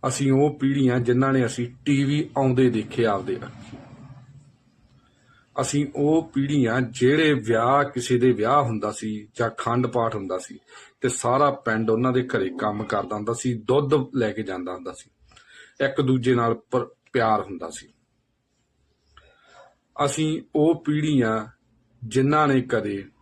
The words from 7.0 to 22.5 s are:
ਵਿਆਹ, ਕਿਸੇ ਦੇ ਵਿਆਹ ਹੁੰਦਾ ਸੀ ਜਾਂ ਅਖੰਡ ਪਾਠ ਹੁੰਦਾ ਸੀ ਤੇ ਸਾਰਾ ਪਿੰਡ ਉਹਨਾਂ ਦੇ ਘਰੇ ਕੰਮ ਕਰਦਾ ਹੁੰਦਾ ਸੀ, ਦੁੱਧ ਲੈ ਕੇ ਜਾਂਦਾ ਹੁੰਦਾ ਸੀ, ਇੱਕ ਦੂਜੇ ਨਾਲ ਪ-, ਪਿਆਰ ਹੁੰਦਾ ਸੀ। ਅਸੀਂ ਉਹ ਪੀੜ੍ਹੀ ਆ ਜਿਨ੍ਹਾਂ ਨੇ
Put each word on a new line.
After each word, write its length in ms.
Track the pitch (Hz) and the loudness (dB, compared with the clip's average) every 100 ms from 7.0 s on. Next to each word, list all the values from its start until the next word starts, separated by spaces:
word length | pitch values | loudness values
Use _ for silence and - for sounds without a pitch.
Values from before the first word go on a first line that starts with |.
| 123 151 156 | 4 4 4
ਵਿਆਹ, 500 | 139 110 113 117 143 | 2 2 2 4 2
ਕਿਸੇ 340 | 143 127 117 123 | 2 -4 0 2
ਦੇ 120 | 127 | 4
ਵਿਆਹ 300 | 107 110 143 | 4 2 2
ਹੁੰਦਾ 280 | 127 110 104 | 2 -2 -4
ਸੀ 360 | 104 110 107 104 - | -4 -8 -8 -10 -4
ਜਾਂ 120 | 117 | -4
ਅਖੰਡ 380 | - - 120 123 | -2 -2 0 0
ਪਾਠ 280 | 120 113 | 0 -2
ਹੁੰਦਾ 240 | 110 95 92 | -4 -6 -8
ਸੀ 200 | - - _ - - _ | -10 -20 _ -20 -20 _
ਤੇ 80 | 127 | -4
ਸਾਰਾ 420 | - 120 131 143 139 | -2 0 2 2 0
ਪਿੰਡ 260 | - 110 110 | -2 -2 0
ਉਹਨਾਂ 220 | 113 127 | 0 2
ਦੇ 100 | 127 123 | 0 0
ਘਰੇ 220 | 113 95 90 | -2 -4 -4
ਕੰਮ 240 | 107 104 | -4 -4
ਕਰਦਾ 320 | 104 104 98 107 | -4 -4 -4 -6
ਹੁੰਦਾ 160 | 104 | -6
ਸੀ, 200 | 117 131 | -4 -4
ਦੁੱਧ 400 | 117 104 131 143 147 127 135 | -6 0 0 2 0 0 -2
ਲੈ 140 | 110 | -2
ਕੇ 100 | 101 | -2
ਜਾਂਦਾ 320 | 101 92 87 | -8 -8 -8
ਹੁੰਦਾ 180 | 90 87 | -10 -12
ਸੀ, 180 | - - _ _ - _ - - _ | -16 -20 _ _ -20 _ -20 -20 _
ਇੱਕ 160 | 135 135 | -4 0
ਦੂਜੇ 340 | 135 131 120 | 2 2 2
ਨਾਲ 200 | 123 117 | 2 2
ਪ-, 340 | 113 _ 127 113 _ _ | -2 _ -4 -4 _ _
ਪਿਆਰ 300 | 131 113 107 | 0 2 0
ਹੁੰਦਾ 280 | 98 90 82 | -2 -10 -12
ਸੀ। 180 | - - _ _ _ _ _ _ _ _ _ _ _ _ - _ _ _ - - _ _ - | -14 -20 _ _ _ _ _ _ _ _ _ _ _ _ -20 _ _ _ -20 -20 _ _ -4
ਅਸੀਂ 440 | 147 147 156 156 - | -4 0 -2 -2 -4
ਉਹ 280 | 151 151 165 | 2 2 2
ਪੀੜ੍ਹੀ 360 | - 151 156 143 | 0 -2 2 2
ਆ 280 | 113 110 107 _ _ _ _ _ | 2 0 -6 _ _ _ _ _
ਜਿਨ੍ਹਾਂ 440 | 113 123 135 151 | -4 0 2 2
ਨੇ 120 | 151 | 2